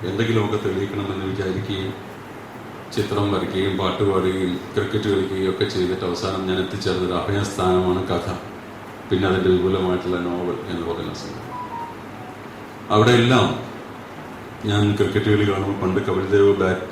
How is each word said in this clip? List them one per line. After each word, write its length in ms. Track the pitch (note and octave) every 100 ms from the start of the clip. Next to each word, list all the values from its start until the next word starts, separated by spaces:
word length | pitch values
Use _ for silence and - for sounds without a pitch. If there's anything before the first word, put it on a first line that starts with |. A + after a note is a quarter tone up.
| F2+
എന്തെങ്കിലുമൊക്കെ 500 | G2+ A2+ A2+ G#2 G#2
തെളിയിക്കണമെന്ന് 600 | G#2 F#2+ G2 G2+ G2 F#2+ F#2+
വിചാരിക്കുകയും 600 | F#2+ F#2+ F#2 G2+ F#2+ F#2+ - - - - - - - - - -
ചിത്രം 320 | - G2 G2+ G2+
വരയ്ക്കുകയും 420 | F#2+ F2 F#2+ G2 F#2+
പാട്ട് 220 | F#2+ - G2+
പാടുകയും 440 | F#2+ F#2 F#2 F2+ F2+ -
ക്രിക്കറ്റ് 340 | - G2 G#2+ G#2
കളിക്കുകയും 360 | F#2+ F#2 F#2+ F#2+
ഒക്കെ 140 | - G2+
ചെയ്തിട്ട് 300 | F#2+ F2+ F2+ F#2
അവസാനം 340 | F2 F#2+ F#2+ F#2+
ഞാൻ 80 | F#2
എത്തിച്ചേർന്നൊരു 520 | F#2 G#2 G2 F#2 F2+ F2
അഭയസ്ഥാനമാണ് 800 | E2+ G2+ G2 - F#2 F#2 F#2 F2+ -
കഥ, 160 | F2 - F2 - - - - - - -
പിന്നെ 160 | F#2 F#2+
അതിൻ്റെ 200 | F#2 F#2
വിപുലമായിട്ടുള്ള 640 | F2+ F#2 F#2+ F#2 F2+ F2+ F2+ F2
നോവൽ 280 | F2 F2+ D#2 -
എന്ന് 120 | F2 E2
പറയുന്ന 260 | E2+ E2+ E2+
സംഗതി. 240 | - - - - - - A#5 A#5+ - - - - - - - - -
അവിടെയെല്ലാം 520 | G#2 A2+ A#2+ A#2 B2+ - - - - - - - - - - - - G#2+
ഞാൻ 140 | G#2 G#2 G2+
ക്രിക്കറ്റ് 320 | F#2 - G#2+
കളി 140 | G#2 G2+
കാണുമ്പോൾ, 260 | F#2+ G2 G2
പണ്ട് 180 | F#2 F#2+ G2
കപിൽ 200 | F#2 F#2
ദേവ് 180 | G2+ G2+ F#2
ബാറ്റ് 240 | F#2 F2+ -